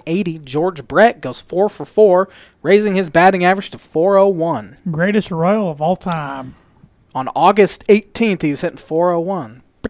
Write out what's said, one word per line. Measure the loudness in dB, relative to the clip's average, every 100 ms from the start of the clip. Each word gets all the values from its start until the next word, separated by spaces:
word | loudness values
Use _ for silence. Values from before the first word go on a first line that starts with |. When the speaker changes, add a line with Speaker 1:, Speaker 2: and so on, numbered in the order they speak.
| -6
Speaker 1:
eighty, | -4 -4 -8
George | -8 -4 -4 -4 -4
Brett | 2 2 2
goes | -10 -14
four | -8 -4 -4
for | -4 -6
four, | 2 4 4 0 -6 -20 _
raising | 2 2 2
his | -2 0
batting | 4 4 4
average | 2 0 -4
to | -14
four | -8 -2 2 4
oh | 4
one. | 2 -2 -4 -8 -12 -8
Speaker 2:
Greatest | -2 0 0 -2
Royal | -2 0 0 -2
of | -4
all | -4 -4
time. | -4 -6 -8 -10 -14 -18 _ _ _ _ _
Speaker 1:
On | -10 -6
August | 0 2 4 2 2 2
eighteenth, | 2 0 -4 -2 -2
he | -4
was | -4
hitting | -6 -8
four | -6 -2 0
oh | -2
one. | -4 -6 -10 -16 _ _ -12